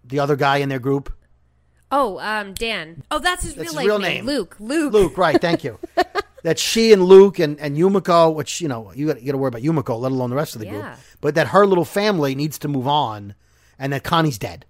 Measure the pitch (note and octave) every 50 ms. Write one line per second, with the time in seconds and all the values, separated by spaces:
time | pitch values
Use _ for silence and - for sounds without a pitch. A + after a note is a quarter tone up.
0 | _ B2 C3 C#3+ C#3+ C#3 D3+ B2+ C#3+ C#3 C#3 C#3+ C#3+ C#3 C3+ C3 A#2+ C#3 C#3 C#3+
1 | C#3 - - - _ _ _ _ _ _ _ _ _ _ _ _ _ _ C#4 D4
2 | C4+ A3 F#3 C#3 D3+ G#3 G#3+ G#3+ G3+ G3 F#3+ - A3+ A3+ A3 F#3 D#3+ D#3 E3 D#3
3 | - _ D4+ D4+ B3+ F4+ F4+ F4+ - E4 D4+ - - E4+ D#4 D4+ B3+ G#3 G#3 G#3
4 | G3 E3+ C#3+ - G3+ B3+ D4 C4 F#3 - - - G#3 A3 C#4+ E4 D4 C#4+ G3+ G#3+
5 | F#3+ D#3 - F3+ F3+ F3 - - - E3+ E3+ - - C3 G#2+ - - - _ E4+
6 | F#4 - - G4 - _ _ - - D#3+ D#3+ - - - - A3 A3+ A3+ G#3+ F#3+
7 | F3+ F3+ F#3+ F#3+ G3 G3+ - - E3 D3 D3 C#3+ D3+ D3 C#3+ D3+ F3 G3 G3+ G3
8 | - F3+ E3+ E3+ E3 D#3+ D#3 D3+ C#3+ - - - F3 D3 B2 A#2 A2 G2+ F#2+ C3
9 | D3 D#3 - A2 A#2 C#3 C#3 C3+ C3+ C3 A#2+ A2+ A#2+ D#3 E3 D3 A#2 - A#2+ A2+
10 | B2+ C3 C3+ B2+ B2+ A#2+ B2 C#3 D#3+ - - A#2+ G#2+ F#2+ - G2+ - - B2 -
11 | - - _ - - D3 D3 E3 D3+ A#2 - F#3+ G3+ G3 F#3+ F3 D#3 - - G3+
12 | G3+ G#3+ G3+ E3 C#3+ C#3 C3+ C3+ D3 D#3 C3 - - D3+ C#3+ C3 A#2+ C#3 D3 D3+
13 | C#3 A2+ G#2+ G#2 G2+ G2+ G2+ _ _ _ _ _ _ _ _ - C3+ C#3 C#3+ C#3
14 | - - F3 E3 D#3+ D3+ B2 G2+ - - - - -